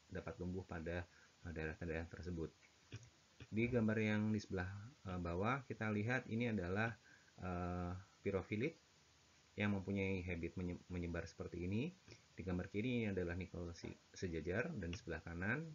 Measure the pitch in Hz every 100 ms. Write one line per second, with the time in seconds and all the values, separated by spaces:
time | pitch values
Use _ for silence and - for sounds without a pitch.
0 | - 90 - - 90 92 90 87 80 87
1 | 87 - - - 87 82 78 78 87 80
2 | 82 - 85 85 78 - - - - 113
3 | - - - - - 104 120 123 110 110
4 | 107 107 107 107 - 92 92 101 113 -
5 | 95 90 85 87 107 135 - 113 110 104
6 | 107 127 - 113 120 107 87 98 117 110
7 | - - - - 90 87 87 90 87 92
8 | - - 101 95 - 107 139 - - -
9 | - - - - - - 104 101 95 98
10 | 95 95 90 85 82 - 90 87 - 90
11 | 87 82 82 - 87 87 90 107 160 -
12 | - 110 - - 92 90 80 101 123 120
13 | 107 95 87 90 90 87 87 85 85 85
14 | - - 92 80 80 98 123 107 85 82
15 | - 78 - 85 98 143 165